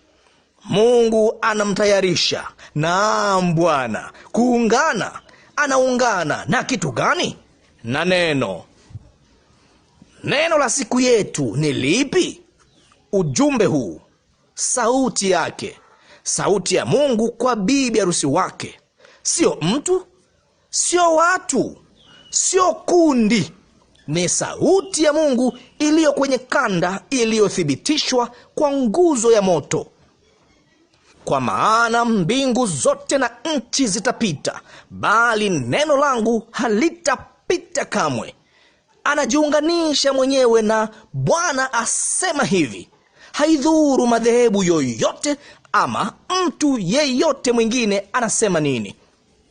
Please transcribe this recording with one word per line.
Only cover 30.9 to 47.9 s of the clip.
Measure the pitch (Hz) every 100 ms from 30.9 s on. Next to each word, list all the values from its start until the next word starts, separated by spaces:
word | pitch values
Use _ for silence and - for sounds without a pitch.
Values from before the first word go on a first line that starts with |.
| _ _ _ -
Kwa | 139
maana | 120 101 175 226 233 233 233
mbingu | 220 165 262 269 240 240
zote | 143 277 277 - 277
na | 240 - 320 294
nchi | - - 254
zitapita, | 214 240 226 220 143 - - - - -
bali | 92 147 214 240 220 208
neno | 165 117 190 311 277
langu | 285 247 214 233 -
halitapita | - 233 208 320 - 285 254 - _ - 359 - - -
kamwe. | 208 160 120 - - _ _ _ _ _ _
Anajiunganisha | - 294 269 285 302 294 302 339 320 277 277
mwenyewe | 269 262 269 247 226
na | 214 220 220 - -
Bwana | 139 139 320 349 262 262
asema | 233 226 - - - 370 294
hivi. | 254 185 131 101 - _ _ _ -
Haidhuru | - 302 320 294 311 294 254 247
madhehebu | 233 233 240 240 202
yoyote | 175 160 131 113 294 - 294 285 - - _
ama | 202 - 113 185 - - 370 359
mtu | - 294 254
yeyote | 170 262 294 254 320 - 254
mwingine | 233 226 254 220